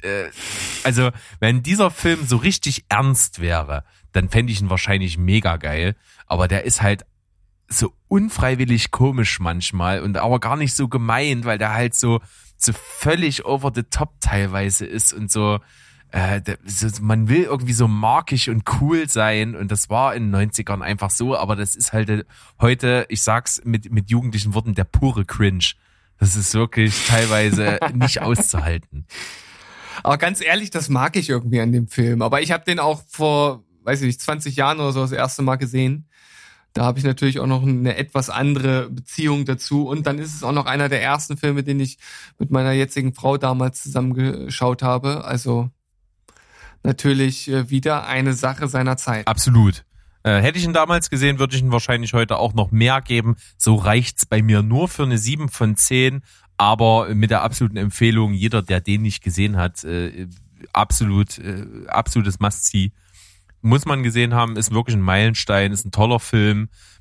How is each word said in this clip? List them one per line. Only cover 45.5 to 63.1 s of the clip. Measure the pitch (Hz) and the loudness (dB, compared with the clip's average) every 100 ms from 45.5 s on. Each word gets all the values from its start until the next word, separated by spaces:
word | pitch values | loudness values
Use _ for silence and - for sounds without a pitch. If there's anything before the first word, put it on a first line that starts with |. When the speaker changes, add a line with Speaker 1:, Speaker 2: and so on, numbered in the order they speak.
| 120 123 - _ _ _ _ _ _ _ - - - | -2 -2 -8 _ _ _ _ _ _ _ -20 -20 -4
Speaker 2:
natürlich, | 123 131 143 135 135 127 - | -2 0 2 2 0 -2 -2
äh, | 135 123 | -2 0
wieder | 135 156 147 - | 0 0 -2 -2
eine | 131 135 | -2 0
Sache | 123 131 131 143 | 0 -2 -2 -4
seiner | 131 127 131 | 0 0 -2
Zeit. | - 110 107 | -4 -2 -2
Speaker 1:
Absolut. | 113 131 117 101 - - _ _ _ | 0 6 8 8 4 -6 _ _ _
Äh, | 110 101 | 2 4
hätte | 127 170 | 4 2
ich | |
ihn | 170 | 0
damals | 165 156 170 - | 2 4 2 0
gesehen, | 135 139 135 | 0 2 2
würde | 139 131 | 0 0
ich | |
ihn | 131 | 2
wahrscheinlich | 120 - 120 113 | 2 0 -2 0
heute | 120 113 107 | 0 0 0
auch | 113 | 0
noch | 107 95 | 0 2
mehr | 110 123 135 | 4 4 2
geben. | - 117 113 113 - - | 0 0 0 -2 -6 -2
So | 110 110 | 2 4
reicht's | 101 117 123 - - | 4 2 2 -2 0
bei | 110 | 2
mir | 110 104 | 4 4
nur | 107 123 175 | 4 2 0
für | - | -2
eine | 135 117 | 0 0
sieben | 107 151 147 | -2 -4 -4
von | - 110 104 | -2 0 2
zehn. | - 127 131 139 - _ _ - | 2 4 2 0 -8 _ _ 2
Aber | 101 113 113 113 95 | 2 4 4 4 2
mit | 104 107 | 0 2
der | 107 | 2
absoluten | 113 - 113 104 | 0 0 -2 0
Empfehlung, | 101 - 117 110 107 | -4 2 4 4 2
jeder, | 95 110 113 | 0 0 0
der | 90 90 | 0 -2
den | 101 104 | 0 0
nicht | 107 - | -2 -4
gesehen | 95 85 104 95 | -4 0 0 0
hat, | 87 - | -2 -4
äh, | 78 87 87 - 90 90 - _ - | -8 -6 -6 -10 -16 -18 -20 _ -4
absolut, | - 107 - 107 98 101 - | 0 0 0 2 2 0 -4
äh, | 98 95 107 110 - | -10 -10 -12 -16 -4
absolutes | - - 117 101 90 | -2 0 0 0 0
Must-See. | 104 - - 98 95 - _ | -2 -2 -2 0 -2 -4 _